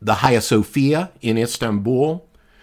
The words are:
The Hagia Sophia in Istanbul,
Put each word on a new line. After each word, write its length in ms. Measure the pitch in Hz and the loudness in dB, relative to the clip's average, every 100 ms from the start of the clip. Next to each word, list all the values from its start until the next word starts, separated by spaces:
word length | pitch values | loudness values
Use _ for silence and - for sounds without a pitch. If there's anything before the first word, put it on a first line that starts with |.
The 160 | 104 107 | -4 0
Hagia 240 | 127 120 | 2 2
Sophia 680 | - 110 101 143 135 151 180 - | 2 0 0 0 0 0 -4 -8
in 160 | 123 113 | -4 -2
Istanbul, 920 | 117 - 117 104 104 127 151 175 - _ _ _ | -2 -4 -4 -2 -2 0 0 -4 -10 _ _ _